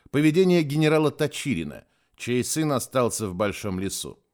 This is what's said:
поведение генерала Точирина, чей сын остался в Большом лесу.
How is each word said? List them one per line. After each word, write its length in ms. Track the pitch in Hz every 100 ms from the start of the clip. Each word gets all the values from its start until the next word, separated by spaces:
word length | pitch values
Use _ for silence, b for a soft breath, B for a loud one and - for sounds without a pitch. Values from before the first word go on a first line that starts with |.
| b
поведение 520 | 143 156 160 185 175
генерала 480 | 147 147 156 156 147
Точирина, 760 | - 147 - 143 85 73 60 _ _ _ -
чей 260 | 117 123
сын 300 | 117 160 156
остался 560 | 127 - 131 117 - 104
в 60 | 90
Большом 440 | 101 92 104 92
лесу. 400 | 95 - 69 - _